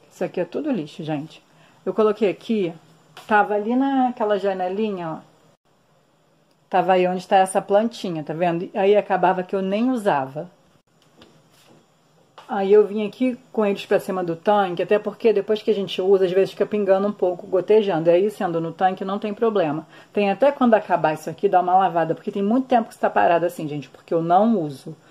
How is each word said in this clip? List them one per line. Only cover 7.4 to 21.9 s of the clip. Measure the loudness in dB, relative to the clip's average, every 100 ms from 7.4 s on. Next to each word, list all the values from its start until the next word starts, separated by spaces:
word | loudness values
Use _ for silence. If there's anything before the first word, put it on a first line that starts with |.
| 4 0
plantinha, | 0 2 0 -4 -8 -6
tá | -8
vendo? | -4 -2 -2 -4
Aí | 0 2 2
acabava | 2 2 2 0
que | -2 -4
eu |
nem | -2 -2 -2
usava. | -2 0 -2 -2 -10 -14 _ _ _ _ _ _ _ -20 _ _ _ _ _ _ _ _ _ _ -20 -8
Aí | -4 4
eu | 6 4
vim | 0 -6
aqui | -2 -4 -4 _
com | -2
eles | -2 -2
pra | 0 -2
cima | 0 -4
do | -4 -2
tanque, | 0 2 0 -2
até | 0 0
porque | -2 -2 0
depois | 2 0 -2
que | -2
a |
gente | -2 -4 -2
usa, | 2 4
às | 4
vezes | 2 0
fica | -2
pingando | -2 0 2 2 0
um |
pouco, | -2 -2 -2 -2
gotejando. | -2 2 2 2 0 2
Aí | 4 2
sendo | -2 -4 -4
no | -4
tanque | -2 -2 -2
não | -6 -6
tem | -6
problema. | -2 0 0 0 -4 -10 -20 -8
Tem | -2 -2
até | 2 0
quando | 2 4
acabar | 4 2 0 0
isso | -2 -8
aqui, | -4 2
dá | 2
uma | 4
lavada, | 2 2